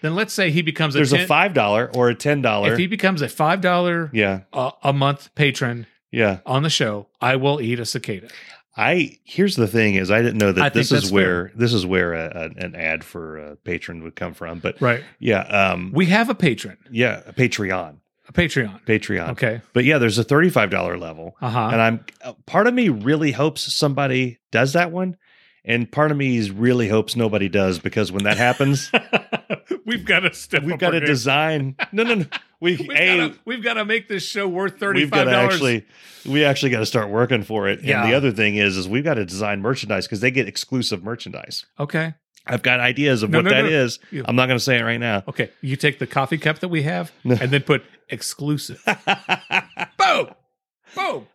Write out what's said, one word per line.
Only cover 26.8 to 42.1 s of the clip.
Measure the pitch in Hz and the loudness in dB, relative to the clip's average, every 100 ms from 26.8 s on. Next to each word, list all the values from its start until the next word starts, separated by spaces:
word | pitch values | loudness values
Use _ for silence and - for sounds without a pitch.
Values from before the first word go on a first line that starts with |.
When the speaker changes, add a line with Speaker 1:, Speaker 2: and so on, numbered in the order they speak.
| 110 | 2
Speaker 2:
hopes | 110 107 117 | 2 0 -2
nobody | 113 101 98 | 0 0 0
does, | 101 95 87 | 2 0 0
because | - - 98 | -4 -2 -2
when | 92 101 | -2 -2
that | 104 | 2
happens, | 123 123 139 139 - - - 247 - - | 2 2 2 0 0 -2 0 -4 -2 -10
Speaker 1:
<laughs> | _ - _ 370 220 | _ -10 _ -10 -8
We've | 233 175 | -10 0
gotta | 180 185 - | 2 2 -4
step | - 151 | -4 -2
Speaker 2:
we've | 143 160 | -2 0
Speaker 1:
up | |
Speaker 2:
gotta | 180 165 | 0 2
Speaker 1:
our | |
game. | 147 | 2
Speaker 2:
design. | 139 120 139 156 156 135 131 - | 0 2 0 0 -2 -4 -6 -6
No, | 202 | -2
no, | 233 226 | 0 0
no. | 156 | -2
Speaker 1:
<laughs> | 285 _ _ | -8 _ _
Speaker 2:
We, | 170 180 | -2 -2
Speaker 1:
We've | 151 | 0
Speaker 2:
A, | 294 185 185 - | 2 4 2 0
Speaker 1:
gotta, | - - | -4 -10
we've | 247 | -6
gotta | 233 226 208 | -4 -4 -2
make | 226 214 | -2 -2
this | 202 - | -8 -6
show | 208 202 | -4 -4
worth | 180 190 | -2 -4
Speaker 2:
we've | - | -4
gotta | 202 | -2
Speaker 1:
thirty-five | 165 147 147 127 | 0 2 2 4
dollars. | 123 123 | 4 4
Speaker 2:
actually, | 175 139 117 - - - - - | 2 2 0 -4 -20 -20 -18 -2
we | 143 | 2
actually | 147 135 139 | 4 4 0
gotta | 120 110 | 0 0
start | 120 104 | -2 0
working | 107 123 120 | 0 2 0
for | 98 110 98 | -2 -2 0
it. | 101 | -2
Speaker 1:
Yeah. | 135 135 | 0 0
Speaker 2:
And | 117 | 2
the | 131 | 2
other | 139 | 2
thing | 104 104 104 | 2 0 2
is, | 101 95 | 0 0
is | 90 | -2
we've | 117 | -2
gotta | 151 131 92 | 0 -2 -4
design | 95 104 101 | -4 -4 -2
merchandise, | 101 135 104 98 98 | -2 -4 -2 -4 -4
'cause | 107 | -2
they | 123 | 0
get | 131 104 | 0 -4
exclusive | - - 131 117 98 | -6 -6 -4 -2 -4
merchandise. | 95 120 - - - - - _ | -6 -10 -10 -14 -12 -14 -16 _
Speaker 1:
Okay. | 147 165 160 | -6 -4 -6